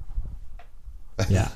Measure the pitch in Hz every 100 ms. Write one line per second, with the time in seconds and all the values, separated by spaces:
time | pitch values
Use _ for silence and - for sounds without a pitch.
0 | - - - - - - - - - -
1 | - - 98 95 -